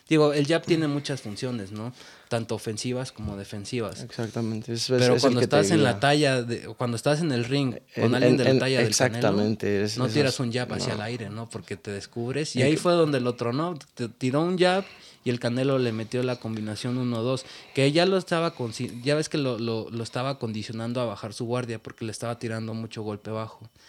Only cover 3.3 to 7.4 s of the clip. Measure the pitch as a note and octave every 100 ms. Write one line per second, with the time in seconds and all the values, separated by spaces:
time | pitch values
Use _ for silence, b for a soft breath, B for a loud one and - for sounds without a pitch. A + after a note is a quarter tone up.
3.3 | G2+ G2+ G#2 G2+ A#2+ G#2 A2 B2 - A2+
4.3 | A#2 A2+ A2 A2 A#2 - B2+ B2 A#2+ -
5.3 | B2 A#2 C#3+ D3+ E3 C3 G#2 C#3 D3+ C#3+
6.3 | C3 A#2 A#2 G2 A2 B2 A#2 C#3+ D3 E3+
7.3 | A#2+